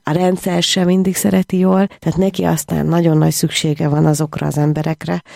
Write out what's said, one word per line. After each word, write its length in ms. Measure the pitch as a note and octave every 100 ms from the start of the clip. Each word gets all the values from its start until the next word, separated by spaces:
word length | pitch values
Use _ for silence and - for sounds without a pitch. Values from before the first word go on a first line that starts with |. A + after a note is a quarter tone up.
A 80 | -
rendszer 520 | D#3+ F#3 F#3 F#3+ F3
sem 220 | - F#3+ F3+
mindig 300 | F#3 F#3+ F3+
szereti 420 | G3+ F#3+ F#3 F#3
jól, 300 | F#3+ F#3+ G3
tehát 300 | - E3 D#3+
neki 260 | F#3+ F#3
aztán 420 | F3 E3 - D#3+ D3+
nagyon 320 | E3+ E3 D#3
nagy 140 | D#3
szüksége 560 | - D#3+ - D#3 D3+ D#3
van 180 | D3 D#3
azokra 420 | D3 D3+ D#3+ D3+
az 100 | D3
emberekre, 640 | D3 D3+ D#3 D#3+ - F3 -